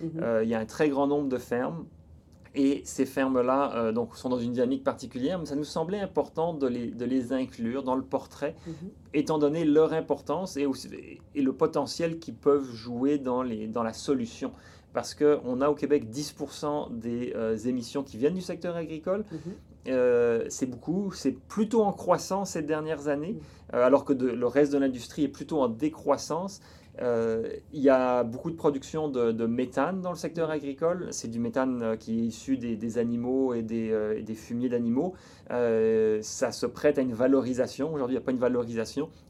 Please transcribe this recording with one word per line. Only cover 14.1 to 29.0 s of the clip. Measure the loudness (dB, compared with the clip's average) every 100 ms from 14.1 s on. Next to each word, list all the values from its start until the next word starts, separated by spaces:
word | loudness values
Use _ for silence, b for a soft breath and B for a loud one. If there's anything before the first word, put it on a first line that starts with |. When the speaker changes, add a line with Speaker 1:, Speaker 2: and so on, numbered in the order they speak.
| 0 0 -6 -8 -8 B B B
Speaker 2:
Parce | -6 -6
qu'on | 2 4 4 2 0
a | 2
au |
Québec | 2 2 2 0
dix | -8 -8
pour | -8 -10
cent | -6 -4 -4 -4
des, | -6 -4 -4 -4
euh, | -2 -2 0
émissions | -2 -2 -4 -6
qui | -6 0
viennent | 0
du | 0
secteur | -6 -6 -4 -4
agricole. | -6 -6 -2 -2 -4
Speaker 1:
Mhm. | -8 -10 -14 -18 -12 -2
Speaker 2:
Euh, | 2 4 6 4 2 0
c'est | -4 -4
beaucoup, | -4 -2 -2 -2
c'est | -2 -2
plutôt | -2 -6 -2 2 4
en | 2
croissance | 2 2 2 2 -4 -2
ces | -4
dernières | -2 -2 -2 -2 0
années, | 0 -2
Speaker 1:
Mhm. | -8 B B -2
Speaker 2:
euh, | 4 8
alors | 8
que | 6
de, | 2 2
le | 2 2
reste | 4 4
de | 4
l'industrie | 2 0 -8 -2
est | -2
plutôt | -4 -4 0
en | 0
décroissance. | 0 -4 -2 0 0 0 -4 -6 -10 B B B -4
Euh, | 0 2 2 0 -4 -8 -10
il | 2
y | 6
a | 6 6 2
beaucoup | 0 -2 -8
de | 0
production | 0 0 -4 -4